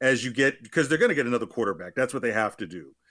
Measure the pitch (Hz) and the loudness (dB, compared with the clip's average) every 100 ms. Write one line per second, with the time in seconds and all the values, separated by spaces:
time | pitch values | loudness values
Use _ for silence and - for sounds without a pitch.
0 | 131 127 127 120 139 135 113 165 139 156 | 0 0 0 2 2 0 -4 -2 0 2
1 | 233 151 123 123 113 - 101 85 90 127 | 2 2 0 -2 -2 -2 -2 -2 -6 -4
2 | 127 135 120 110 107 - 92 87 71 _ | -2 -2 -2 0 -2 -4 -10 -12 -16 _
3 | _ | _